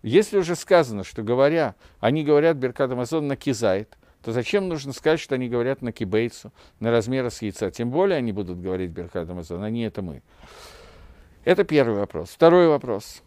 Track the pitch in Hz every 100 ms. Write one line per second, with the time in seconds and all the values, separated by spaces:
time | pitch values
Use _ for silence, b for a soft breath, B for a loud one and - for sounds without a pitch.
0 | 110 151 214 202 170 175 - 180 135 104
1 | 95 - 107 123 139 165 139 - b b
2 | 110 151 147 147 160 151 127 127 135 123
3 | 123 160 147 135 - 113 110 95 107 _
4 | b b - 117 117 202 190 160 139 131
5 | - 160 - 131 123 120 120 135 123 -
6 | 104 107 117 - - b b b 113 117
7 | 107 131 123 - 107 95 101 - 120 139
8 | 196 165 120 101 92 90 90 92 90 80
9 | 87 92 82 90 82 87 104 117 113 104
10 | 92 69 _ B B B B B B B
11 | B B B B - 180 190 151 120 104
12 | 101 78 85 - 165 175 170 143 131 101
13 | - -